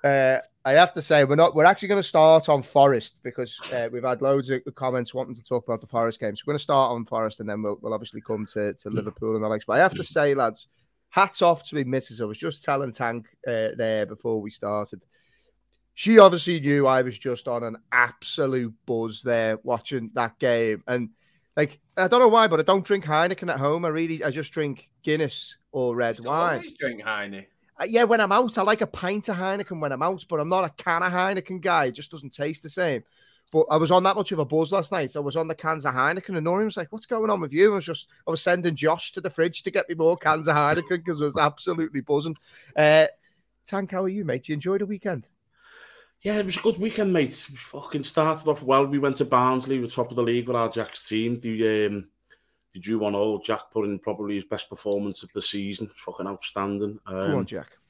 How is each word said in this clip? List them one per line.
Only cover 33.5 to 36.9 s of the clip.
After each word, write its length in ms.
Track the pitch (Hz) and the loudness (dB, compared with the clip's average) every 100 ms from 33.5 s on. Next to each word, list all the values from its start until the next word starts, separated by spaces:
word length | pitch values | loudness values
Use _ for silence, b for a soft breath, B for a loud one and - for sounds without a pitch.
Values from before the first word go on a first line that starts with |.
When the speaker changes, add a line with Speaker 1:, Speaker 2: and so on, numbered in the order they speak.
Speaker 1:
But 140 | 160 160 | 0 4
I 60 | 156 | 2
was 160 | 160 | 4
on 100 | 185 | 4
that 140 | 185 196 | 4 0
much 160 | 196 | -2
of 80 | 170 | -4
a 40 | |
buzz 280 | 135 156 156 | -2 0 0
last 180 | 190 156 | -2 -2
night. 240 | 185 135 | -4 -4
I 60 | 147 | -6
was 160 | 143 156 | -4 -4
on 100 | 160 | -4
the 80 | |
cans 300 | 160 160 156 139 | -4 -4 -2 -2
of 80 | |
Heineken, 420 | 127 139 180 - 180 | 0 0 0 -4 -4
and 60 | |
Noreen 200 | 156 202 220 | 0 0 0
was 100 | 196 | -4
like, 140 | 165 | -10